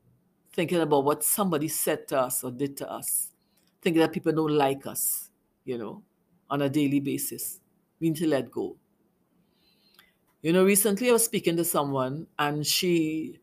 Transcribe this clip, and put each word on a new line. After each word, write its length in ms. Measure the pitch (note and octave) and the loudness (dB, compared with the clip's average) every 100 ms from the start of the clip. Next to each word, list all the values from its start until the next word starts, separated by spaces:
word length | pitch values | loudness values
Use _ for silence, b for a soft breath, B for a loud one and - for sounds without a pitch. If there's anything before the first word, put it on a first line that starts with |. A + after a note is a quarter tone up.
| _ _ _ _ _ | _ _ _ _ _
thinking 260 | - E3+ F3 | -4 0 0
about 240 | D3+ D3 | 4 4
what 200 | C#3 D3+ | 4 2
somebody 440 | - - G3 D#3 D3+ | 0 0 0 0 -2
said 400 | - - D3+ - | -2 -2 -2 -2
to 120 | C#3+ | 0
us 220 | B2+ - | 0 -2
or 80 | B2+ | -6
did 260 | B2 C#3 C#3 | -4 -6 -6
to 120 | C#3 | -10
us, 440 | A2+ - - - - _ _ _ _ | -8 -6 -6 -6 -12 _ _ _ _
thinking 180 | F#3 D#3+ | 0 2
that 140 | D#3+ | 2
people 180 | E3 E3 | 2 0
don't 240 | D#3 D#3 D3+ | 0 2 2
like 300 | C#3 C#3 G#2+ | 2 0 -6
us, 460 | A#2 - - - _ _ _ - | -6 -4 -4 -8 _ _ _ -8
you 120 | A#2+ | -8
know, 260 | G#2 G3+ - _ _ _ - | -8 -12 -18 _ _ _ -6
on 120 | C#3+ | -2
a 80 | C#3+ | 0
daily 300 | D3 C#3+ C#3 | 2 2 2
basis. 600 | C#3 C3+ - - - - _ _ _ _ | 0 -4 -6 -8 -10 -12 _ _ _ _
We 100 | E3 | -2
need 80 | D3+ | 0
to 100 | E3 | 0
let 240 | C#3 A#2+ | 0 -2
go. 260 | A#2 F#2+ - _ _ _ _ _ _ _ b b b b b b b _ _ | -6 -6 -8 _ _ _ _ _ _ _ b b b b b b b _ _
You 120 | D#3 | 2
know, 100 | F3+ | 4
recently 460 | F#3+ G#3 G#3+ G3 B3 | 6 4 2 2 2
I 40 | |
was 120 | A3+ A3+ | 2 2
speaking 320 | G3 F3 E3 | 0 0 0
to 80 | E3+ | 0
someone, 640 | E3+ C#3+ C3+ B2+ D3 - - | 0 0 0 -2 -4 -8 -2
and 280 | D3 D3+ D3 | -2 0 0
she, 720 | - F#3 E3+ D#3 D#3 C3 - | 0 2 2 2 -2 -8 -12